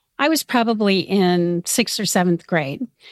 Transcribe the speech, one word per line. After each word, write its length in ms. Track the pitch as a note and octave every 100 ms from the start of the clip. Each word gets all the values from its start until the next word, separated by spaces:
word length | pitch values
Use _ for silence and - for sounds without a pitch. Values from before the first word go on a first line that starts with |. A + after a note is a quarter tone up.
| _ -
I 120 | D4
was 160 | D#4+
probably 560 | - B3 A3+ A3 G3+ F#3+
in 640 | - G3 F3+ F3+ F3 F3 -
sixth 320 | - A3 -
or 80 | F#3+
seventh 400 | G3 F3+ E3+ -
grade, 400 | E3+ C#3 C#3+ B3+ _ -